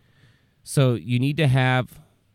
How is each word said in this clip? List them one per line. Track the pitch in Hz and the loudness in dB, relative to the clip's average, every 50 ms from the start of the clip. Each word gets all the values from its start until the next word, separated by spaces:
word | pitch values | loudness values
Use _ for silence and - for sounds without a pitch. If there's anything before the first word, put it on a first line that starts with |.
| _ _ _ _ _ _ _ _ _ _ _ _ _ | _ _ _ _ _ _ _ _ _ _ _ _ _
So | - - 147 135 127 120 | -6 0 2 2 2 0
you | 92 76 113 123 120 | -2 -4 -4 -2 -2
need | 127 143 151 165 | -2 -2 -2 0
to | 151 131 | 0 2
have | 127 135 127 127 127 127 113 - - - - _ _ _ _ _ _ | 2 2 2 2 0 0 -2 -4 -10 -20 -20 _ _ _ _ _ _